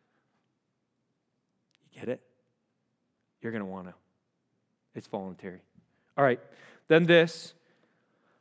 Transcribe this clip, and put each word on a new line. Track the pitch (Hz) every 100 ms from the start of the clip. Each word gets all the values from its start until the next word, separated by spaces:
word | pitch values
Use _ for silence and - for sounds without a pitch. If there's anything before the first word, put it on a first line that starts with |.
| _ _ _ _ _ _ _ _ _ _ _ _ _ _ _ _ _ _ _
you | -
get | 110
it? | 127 _ _ _ _ _ _ _ _ _ _ _ _
You're | 113
gonna | 113 95
wanna. | 92 90 - _ _ _ _ _ _ _ _ _ -
It's | -
voluntary. | 104 95 87 98 90 _ _ _ _ _ -
All |
right, | 139 120 - - - - -
then | 160 170
this, | 170 170 - - - _ _ _ _ _ _ _ _